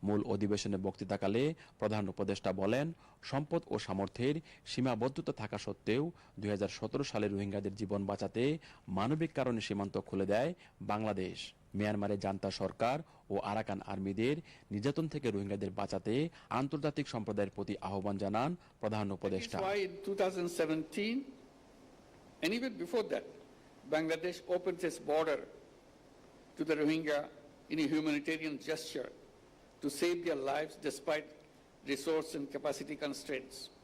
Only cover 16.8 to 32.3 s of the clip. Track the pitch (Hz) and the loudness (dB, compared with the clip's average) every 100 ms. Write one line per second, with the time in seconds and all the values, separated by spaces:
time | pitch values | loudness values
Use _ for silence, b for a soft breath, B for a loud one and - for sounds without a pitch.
16.8 | 147 147 143 120 104 104 98 - 101 98 | -2 -2 -2 -2 -2 0 0 -2 -4 -4
17.8 | 95 98 98 101 98 104 135 175 B - | -2 -2 0 0 0 2 2 0 B -4
18.8 | 110 107 101 95 101 95 80 - 190 208 | -2 0 0 0 0 0 -2 -2 0 2
19.8 | 190 175 - 196 190 185 175 - 160 160 | 0 -4 -4 2 2 2 -2 0 0 0
20.8 | 156 - 208 247 285 - - - - - | -2 -2 0 0 -4 -14 -20 -20 -20 -20
21.8 | - - - - - - 160 226 262 196 | -20 -20 -20 -20 -20 -6 -2 0 -2 -4
22.8 | 170 240 202 143 - - - - - - | -2 0 2 -2 -4 -16 -20 -20 -20 -20
23.8 | 131 156 160 160 175 175 - 180 180 175 | -2 0 2 0 0 -4 0 0 0 0
24.8 | 175 - 135 151 160 143 - - - - | -2 -2 2 4 4 0 -2 -14 -20 -20
25.8 | - - - - - - - - 156 151 | -20 -20 -20 -20 -20 -20 -20 -4 2 4
26.8 | 151 160 156 147 151 - - - - 151 | 4 4 2 0 0 -10 -20 -20 -4 2
27.8 | 143 156 156 147 147 160 156 139 - 156 | 4 4 4 2 0 -2 -2 -6 -4 -4
28.8 | - 151 123 - - - - - - - | -2 -6 -6 -10 -20 -20 -20 -20 -20 -4
29.8 | 143 - 175 175 170 147 135 143 156 - | -4 2 2 2 0 0 2 0 -2 -4
30.8 | 151 131 - 156 151 - - - - - | -4 -4 0 0 -2 -16 -20 -20 -20 -18
31.8 | - 139 - 160 151 | -4 -2 2 2 2